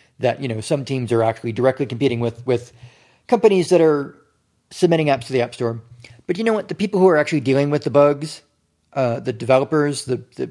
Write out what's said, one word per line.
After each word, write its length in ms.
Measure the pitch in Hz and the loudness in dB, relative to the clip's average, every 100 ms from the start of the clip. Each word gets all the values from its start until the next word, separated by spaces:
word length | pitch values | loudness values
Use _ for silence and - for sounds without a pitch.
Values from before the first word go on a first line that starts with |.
| _ _ | _ _
that, 220 | 123 117 | -4 -2
you 60 | 135 | -6
know, 140 | 110 | -8
some 240 | 107 151 127 | -4 -4 -4
teams 260 | 135 117 | -6 -2
are 120 | 117 | 0
actually 280 | 113 110 120 | 0 -2 -6
directly 340 | 113 127 131 139 | 0 0 0 -4
competing 340 | 120 135 117 | -2 -2 0
with, 260 | 117 117 123 | -4 -6 -4
with 260 | 123 - _ - _ _ _ - | -4 -4 _ -20 _ _ _ -2
companies 420 | 233 214 196 160 | 2 4 2 2
that 120 | 175 | 4
are 340 | 160 147 139 - _ _ _ _ _ | 4 2 -2 -12 _ _ _ _ _
submitting 380 | - 175 165 151 | -2 2 2 2
apps 180 | 135 117 | 0 -2
to 80 | |
the 80 | 131 | -2
App 120 | 120 | -2
Store. 280 | - 120 117 - - - - - | -2 -6 -6 -12 -20 -20 -18 -8
But 100 | 175 | -4
you 60 | |
know 100 | 226 | -2
what? 140 | 220 196 | -2 -4
The 60 | 185 | -6
people 240 | 208 190 | -4 2
who 80 | 185 | 4
are 100 | 156 | 4
actually 240 | 147 156 | 2 0
dealing 280 | 127 135 143 | 0 2 2
with 140 | 147 | -2
the 60 | 143 | 0
bugs, 520 | 143 147 143 151 - _ _ _ _ _ | 4 4 2 -6 -14 _ _ _ _ _
uh, 260 | - 127 117 | -4 -2 -2
the 140 | 131 | -6
developers, 720 | 113 117 131 139 156 147 135 - | -6 2 2 4 0 0 -2 -4
the, 120 | 123 - - | -6 -6 -10
the, 140 | 127 | -10